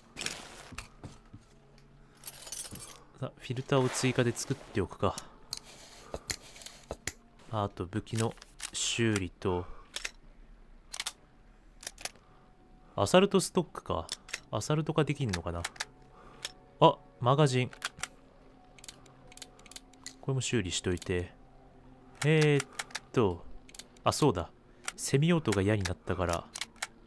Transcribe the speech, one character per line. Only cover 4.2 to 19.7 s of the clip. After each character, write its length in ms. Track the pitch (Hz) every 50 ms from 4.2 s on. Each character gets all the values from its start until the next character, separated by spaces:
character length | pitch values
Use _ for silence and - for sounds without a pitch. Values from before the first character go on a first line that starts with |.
| 127
で 60 | 120
作 220 | 117 - - - -
っ 40 |
て 240 | - - - - 110 95
お 40 |
く 120 | - - -
か。 180 | - 92 - - - - - - - - - - - - - - - - - - - - - - - - - - - - - - - - - - - - - - - - - - - - - - - -
あ 200 | 117 107 101 101 -
と 120 | - 95
武 160 | 87 95 107 -
器 160 | - - 113
の 160 | 110 113 - - - - - - - - -
修 400 | - - - - - 117 113 107
理 160 | 101 95 87
と、 340 | - - - 101 90 90 87 - - - - - - - - - - - - - - - - - - - - - - - - - - - - - - - - - - - - - - - - - - - - - - - - - - - - - - - - - - - - - - - - - -
ア 120 | - -
サ 120 | - - 180
ル 120 | 190 196
ト 100 | 196 190
ス 100 | 165 -
ト 120 | - 190 165
ッ 40 | - -
ク 100 | - -
か。 240 | - - 85 - - - - - - - - - -
ア 100 | - 107
サ 140 | 101 - 151
ル 100 | 156 156
ト 80 | 156 156
化 120 | - 151
で 100 | 143 147
き 100 | - 139
ん 60 | 117
の 100 | 92 85
か 100 | 82 -
な。 120 | 85 87 85 - - - - - - - - - - - - - - - - - - - - - - -
あ、 180 | 151 160 - - - - - -
マ 160 | - 120 139
ガ 100 | 139 156
ジ 180 | 139 127 127 127
ン。 60 | - - - - - - - - - - - - - - - - - - - - - - - - - - - - - - - - - - - - - - - - -